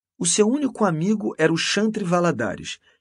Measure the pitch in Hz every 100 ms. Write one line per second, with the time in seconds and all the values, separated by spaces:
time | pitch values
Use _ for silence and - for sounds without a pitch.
0 | _ - 175 - 208 294 277 - 202 156
1 | 190 214 208 - 160 165 - 202 220 214
2 | 175 175 175 120 104 - - - _ _